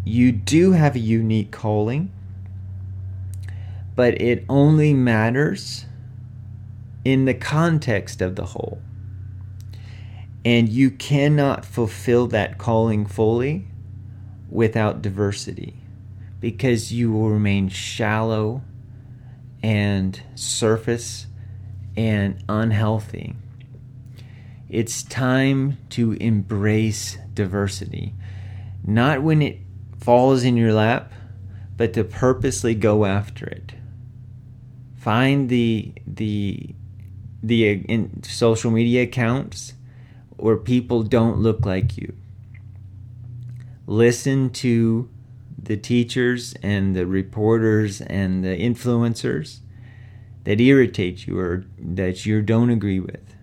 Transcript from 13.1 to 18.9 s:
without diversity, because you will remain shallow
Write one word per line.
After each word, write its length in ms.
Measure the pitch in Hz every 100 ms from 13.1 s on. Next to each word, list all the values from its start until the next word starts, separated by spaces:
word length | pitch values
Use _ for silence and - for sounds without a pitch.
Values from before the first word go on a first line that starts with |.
| - 110 117 131 175 - - - - - - - - -
without 540 | - 113 113 107 -
diversity, 720 | 101 98 101 101 - 87 - - - - - - - -
because 540 | 117 110 131 113 -
you 180 | 117 117
will 180 | 110 110
remain 400 | 107 104 98 95
shallow 960 | 92 - - 107 110 113 107 107 127 - - -